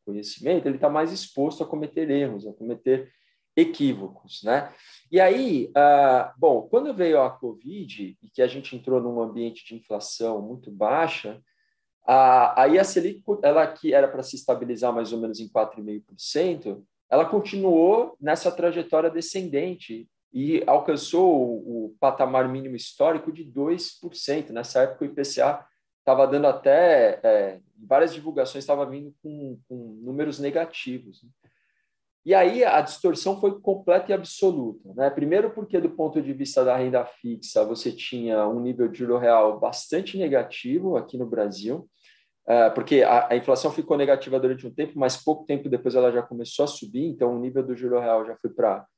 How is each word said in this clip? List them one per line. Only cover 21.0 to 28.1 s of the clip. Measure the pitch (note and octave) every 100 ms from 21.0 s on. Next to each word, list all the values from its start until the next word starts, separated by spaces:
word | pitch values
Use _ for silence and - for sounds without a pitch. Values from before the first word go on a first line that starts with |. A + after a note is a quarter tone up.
| - E3 F#3
o, | D3+ B2 A#2 A2 A#2 A2
o | -
patamar | C#3 C3 C3 B2+ B2+
mínimo | C3 C3+ B2
histórico | - - D3 D#3+ D#3
de | D#3
dois | D3+ B2+ D3 F3+ - -
por | E3+
cento. | - - D3 D3
Nessa | A2+ A#2+ C3
época, | C3 -
o | C#3+
I |
P | D3
C | C#3 -
A | B2+ C#3+ - _ _ _
tava | - C3+ C3+
dando | C#3+ D3
até, | C3 - C#3+ F3 D3+ A2+ -
é, | A2+ G#2+ G2 F#2+ _ _
várias | G#2+ C3+ D#3+